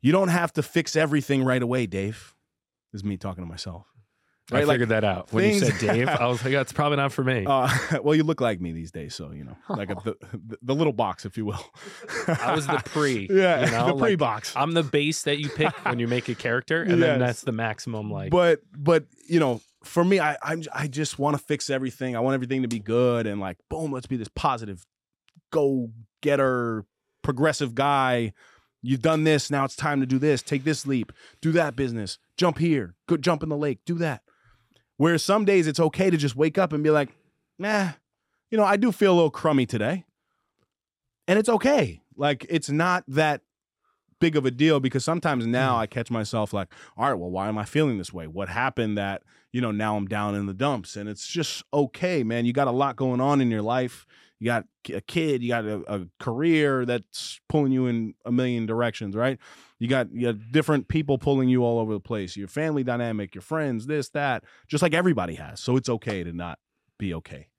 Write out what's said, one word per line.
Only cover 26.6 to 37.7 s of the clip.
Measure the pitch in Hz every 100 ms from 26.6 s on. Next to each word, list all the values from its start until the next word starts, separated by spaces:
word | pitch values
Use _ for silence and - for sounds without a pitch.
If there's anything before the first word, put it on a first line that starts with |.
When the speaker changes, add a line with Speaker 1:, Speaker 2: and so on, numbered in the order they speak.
| 117 110 101 _ _ _
Speaker 1:
progressive | - 127 156 143 135
guy. | 120 139 139 131 123 113 - - _ _ _
You've | 123 131
done | 160 160
this, | 156 151 -
now | 143
it's | 135 -
time | 151 143
to | 131
do | 131
this, | 147 135
take | - 143
this | 139 147 139
leap, | 131 104 - - _
do | 160
that | 165 151
business, | 120 131 117 98 - _ -
jump | 180 127
here, | 170 147 90 - -
go | 170
jump | 139 156
in | 156
the | 147
lake, | 147 123
do | - 170
that. | 165 120 _ _ _ _ _ _ _ _
Where | 151 165
some | - 202
days | 202 196 156
it's | 151
okay | 160 - 190
to | 170
just | 143 120
wake | 156 156
up | 180
and | 151
be | 151
like, | 151 139 _ _ _ _ _
"Nah, | 196